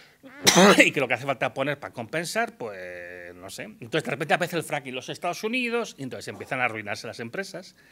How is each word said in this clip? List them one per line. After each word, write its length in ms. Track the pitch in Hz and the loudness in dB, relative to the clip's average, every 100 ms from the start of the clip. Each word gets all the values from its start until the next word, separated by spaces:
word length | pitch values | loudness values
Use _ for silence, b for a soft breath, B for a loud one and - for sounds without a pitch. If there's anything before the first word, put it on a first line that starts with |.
| B B | B B
<coughs> 640 | 262 285 - 175 196 190 | -20 2 6 10 10 10
y 80 | 208 | 8
que 80 | 147 | 6
lo 80 | 123 | 0
que 60 | |
hace 120 | 123 139 | 0 0
falta 260 | 135 131 | 0 -2
poner 240 | 135 139 139 | 0 -2 -2
para 120 | 98 | -8
compensar, 640 | - 113 156 170 220 233 - | -10 -6 -4 -2 -2 -4 -6
pues 800 | 113 95 90 90 87 90 87 | -12 -10 -12 -12 -12 -14 -16
no 160 | 90 95 | -16 -14
sé. 140 | - | -12
Entonces 400 | 110 107 117 156 | -14 -14 -4 -2
de 60 | - | -2
repente 220 | 135 156 | -6 0
aparece 220 | 175 170 170 | 2 2 -4
el 60 | |
fracking 280 | 147 147 135 | -4 -6 -6
en 40 | |
los 140 | 127 123 | -10 -10
Estados 340 | 143 175 170 | -8 -6 -6
Unidos 540 | 220 254 240 233 214 - | -4 -4 -2 -4 -6 -10
y 60 | |
entonces 240 | 131 110 107 | -10 -10 -12
empiezan 320 | 101 - 131 | -12 -8 -2
a 60 | 123 | -2
arruinarse 420 | 110 101 110 120 | -2 -6 -8 -8
las 100 | 104 | -10
empresas 560 | 117 185 190 165 - _ B | -8 -8 -8 -12 -16 _ B